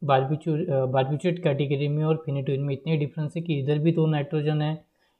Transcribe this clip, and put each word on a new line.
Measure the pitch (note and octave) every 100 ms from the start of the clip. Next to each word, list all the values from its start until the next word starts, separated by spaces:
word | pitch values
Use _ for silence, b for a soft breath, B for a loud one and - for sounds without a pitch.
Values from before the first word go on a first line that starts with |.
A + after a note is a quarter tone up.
| C3+
barbitur-, | C3 C3+ D3+ E3 D3+ C#3
अ, | C3+ C3
barbiturate | C3 C3 D3 F3+ E3+
कैटेगरी | D#3 C3+ C#3 C#3 D3
में | D3
और | D#3 D#3 C#3+
phenytoin | C#3 C3+ C3+
में | C#3+
इतने | C3+ D#3+ D#3+
डिफरेंस | C#3+ D#3+ D3 E3+
है |
कि | E3+ C#3+
इधर | C3 D3+
भी | D#3+
दो | E3 D#3
नाइट्रोजन | D3+ C#3+ D#3 D3 D3+
है, | D3+ D#3 - _ _